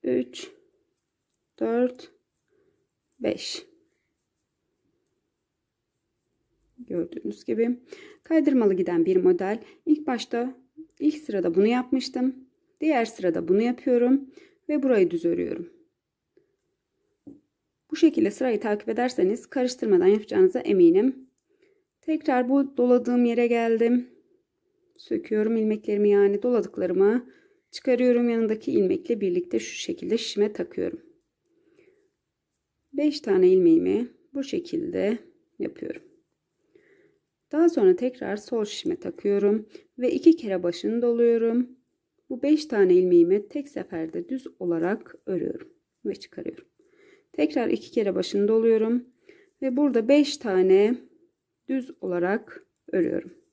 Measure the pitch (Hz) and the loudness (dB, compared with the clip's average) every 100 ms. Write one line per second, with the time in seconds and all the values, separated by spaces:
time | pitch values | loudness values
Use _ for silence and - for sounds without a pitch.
0 | 262 262 247 - - - _ _ _ _ | -2 -4 -4 -12 -18 -20 _ _ _ _
1 | _ _ _ _ _ _ 226 233 247 247 | _ _ _ _ _ _ -4 0 -2 -4
2 | - _ _ _ _ _ _ _ _ _ | -20 _ _ _ _ _ _ _ _ _
3 | _ _ 254 - - - - _ _ _ | _ _ -6 -6 -10 -14 -16 _ _ _
4 | _ _ _ _ _ _ _ _ _ _ | _ _ _ _ _ _ _ _ _ _
5 | _ _ _ _ _ _ _ _ _ _ | _ _ _ _ _ _ _ _ _ _
6 | _ _ _ _ _ _ _ _ 240 175 | _ _ _ _ _ _ _ _ -10 -8
7 | - - 208 208 - 226 233 247 _ - | -8 -10 -12 -12 -6 -2 -2 -4 _ -20
8 | - - _ 320 285 262 214 190 180 170 | -20 -20 _ 0 2 2 2 0 0 0
9 | 165 185 180 175 190 226 - _ - 302 | 2 4 4 2 -2 -6 -10 _ -2 -2
10 | 302 240 - 233 247 - _ - 320 _ | 0 -6 -4 -6 -6 -10 _ -20 -20 _
11 | 294 302 - 202 175 170 214 247 247 269 | -2 -2 -6 -4 0 2 2 2 -2 -4
12 | - 254 254 254 - _ _ _ 311 277 | -4 -4 -4 -4 -18 _ _ _ 0 0
13 | 226 - 180 170 170 190 240 247 - 240 | 0 -2 -4 -2 0 2 2 -2 0 2
14 | 240 269 277 - _ _ - 302 262 226 | 4 2 -2 -20 _ _ -4 -2 2 2
15 | 175 170 170 175 175 - - _ _ _ | 2 0 -2 -2 -4 -8 -12 _ _ _
16 | _ _ _ _ _ _ _ _ _ _ | _ _ _ _ _ _ _ _ _ _
17 | _ _ - - _ _ _ _ _ 311 | _ _ -20 -20 _ _ _ _ _ 2
18 | 320 - 202 208 262 214 220 208 220 220 | 2 4 -2 0 -2 -2 -2 -4 -4 -2
19 | 240 - 180 233 - 277 254 247 220 185 | -2 0 0 -2 -6 -4 -4 -4 2 4
20 | 180 214 208 208 185 247 - 196 170 180 | 6 2 0 2 2 2 -2 4 6 6
21 | 247 - - _ _ _ _ _ _ _ | 2 -2 -18 _ _ _ _ _ _ _
22 | - 311 311 247 240 277 277 - 247 247 | -6 -4 0 0 2 0 0 0 2 2
23 | 240 247 240 233 240 233 226 226 233 247 | 2 2 2 2 0 0 0 2 2 0
24 | 247 _ _ _ _ _ _ _ _ _ | -2 _ _ _ _ _ _ _ _ _
25 | - 220 - 214 214 226 214 214 214 208 | -8 -8 -4 -2 -2 -2 -2 -4 -4 0
26 | 208 202 202 202 247 240 - - 185 180 | 2 4 4 2 0 -2 -2 -6 -4 2
27 | 202 240 247 _ _ _ _ - - 247 | 2 2 -6 _ _ _ _ -8 -2 2
28 | 254 240 240 226 220 220 - 247 190 190 | 2 2 2 0 -2 -2 -2 0 0 -2
29 | - 226 196 175 180 - - - - - | -4 -4 -2 -2 -4 -6 -6 -12 -10 -10
30 | 180 226 - - 208 208 - - 175 - | -4 -4 -4 -2 -2 -2 -10 -6 -8 -8
31 | _ _ _ _ _ _ _ _ _ _ | _ _ _ _ _ _ _ _ _ _
32 | _ _ _ _ _ _ _ _ _ 277 | _ _ _ _ _ _ _ _ _ -4
33 | 294 285 - 190 180 185 170 165 180 202 | -2 -2 -2 2 4 6 4 4 2 -2
34 | 247 _ _ 277 269 - - - 175 180 | -4 _ _ -12 -8 -8 -6 -8 -6 -4
35 | 190 233 - _ _ _ - - - - | -4 -4 -10 _ _ _ -12 -10 -14 -14
36 | _ _ _ _ _ _ _ _ _ _ | _ _ _ _ _ _ _ _ _ _
37 | _ _ _ _ _ 294 339 330 196 359 | _ _ _ _ _ 2 2 4 4 4
38 | 247 247 196 208 - 233 208 - - - | 0 -4 -8 -8 -6 -6 -6 -6 -8 -6
39 | - - 202 202 202 220 214 - _ - | -10 -6 -2 0 2 0 -4 -20 _ -4
40 | 247 269 330 330 214 190 175 175 208 233 | -4 2 4 4 0 -2 -2 -4 -4 -2
41 | 240 233 233 233 226 240 247 - _ _ | 0 2 2 2 2 0 -4 -10 _ _
42 | _ _ _ 254 277 302 - 214 190 180 | _ _ _ -6 0 0 0 2 4 4
43 | 180 175 170 202 202 294 277 - 185 170 | 6 4 4 2 -2 -10 -10 -12 -12 -10
44 | 160 175 170 262 - _ 180 165 165 220 | -8 -10 -10 -10 -12 _ -4 -2 -2 -4
45 | - - - 180 - - - _ _ _ | -8 -18 -8 -6 -6 -8 -14 _ _ _
46 | 214 - - - - - _ _ _ _ | -10 -10 -14 -14 -14 -14 _ _ _ _
47 | _ _ _ - 302 294 226 220 - - | _ _ _ -4 -2 0 -2 -4 -4 -4
48 | 202 185 180 202 208 220 226 220 226 240 | -2 -4 -4 -2 2 2 2 2 0 -2
49 | - _ _ - _ _ 269 254 294 233 | -4 _ _ -20 _ _ -4 0 2 0
50 | 220 294 285 - 226 185 185 190 214 247 | 4 4 4 -2 -2 2 4 6 4 0
51 | - _ _ _ _ _ _ 262 254 - | -8 _ _ _ _ _ _ -8 -8 -12
52 | 190 175 175 214 - - _ _ - - | -6 -4 -2 -4 -6 -20 _ _ -6 -2
53 | 85 92 - - _ | -2 -4 -8 -20 _